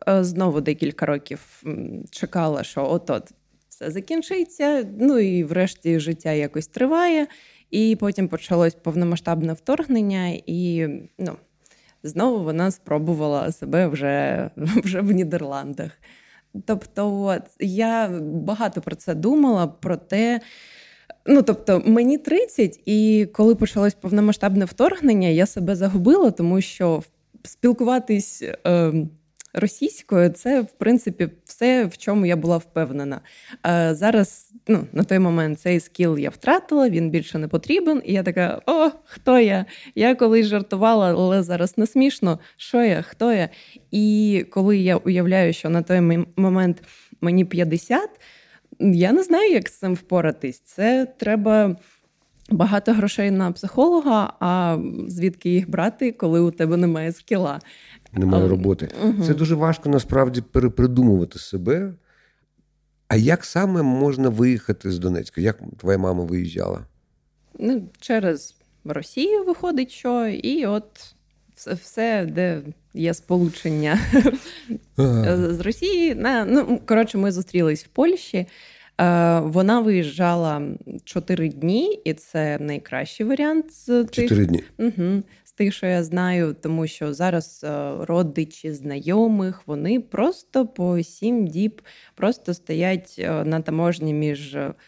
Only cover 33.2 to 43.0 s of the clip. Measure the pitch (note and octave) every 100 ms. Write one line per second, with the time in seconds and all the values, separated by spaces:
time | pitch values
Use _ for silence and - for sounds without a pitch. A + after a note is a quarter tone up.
33.2 | - - - - F3 E3+ E3 D#3 G3+ A3+
34.2 | G3 - - - - G#3 D3+ - - F#3+
35.2 | F3+ E3 D#3 D3+ F3+ F3 - - F3 D3+
36.2 | C#3+ - - F4 F#4 D4+ C4 E3 E3 D#3+
37.2 | D#3 D#3+ D#3 D#3+ - E4+ E4+ D4 - F#3+
38.2 | F#3 F3+ F3 - - D#4+ D#4 D#4 _ -
39.2 | - B3+ A3 G3 G3 - - A3 A3+ B3
40.2 | A#3 A3+ G#3+ G#3 G3 F#3+ A3 A3 F#3 F3
41.2 | F#3 F#3+ F3 F3 F3+ - A3 C4+ C4+ -
42.2 | F#3 D#3+ - _ - A#3+ A#3 E3